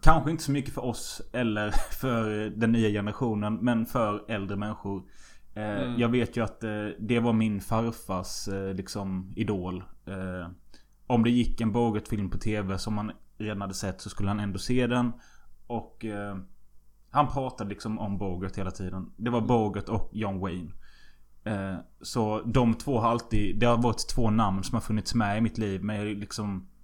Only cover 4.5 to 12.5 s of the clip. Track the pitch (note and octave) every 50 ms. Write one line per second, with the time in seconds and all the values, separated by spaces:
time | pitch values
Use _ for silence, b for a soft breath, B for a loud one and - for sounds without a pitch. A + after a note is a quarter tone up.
4.5 | G2+ G2 G#2 G#2+ G#2+ - - G2 G2 F#2+ F#2 b b b b b b b b b
5.5 | - G#2+ G#2+ G#2+ G#2 - B2 B2 A#2+ A#2+ A#2+ A#2 A#2+ B2 A#2 - - A#2+ A2+ G2+
6.5 | - - A2+ A2 G#2+ G#2+ G#2 G#2+ - - G#2+ G#2+ A#2+ A#2 A2+ A#2+ A2+ A2 A2 A2
7.5 | G#2 G2+ G2 - A2+ A2 A#2 A#2 A2 - - - F#2+ F#2 F2+ - - - - G#2
8.5 | G2 G2 G2 F#2+ F#2+ F#2 F#2+ - - G#2 G2 G2 F#2 F#2 F#2 F#2 A2+ G#2+ A2 G2
9.5 | G#2 F#2+ F2 F2+ F2+ F#2 - - - - _ - F#2+ F#2+ F#2 F#2 F#2 F#2 F2 E2+
10.5 | F2+ - - b b b b b b _ - - B2+ A2+ A2+ A#2 A#2+ B2 A#2+ -
11.5 | - - A#2 A2 G2 A#2+ A#2+ A#2 G#2 G#2+ - - A2+ G#2 G2+ F#2 G2 G2 - A2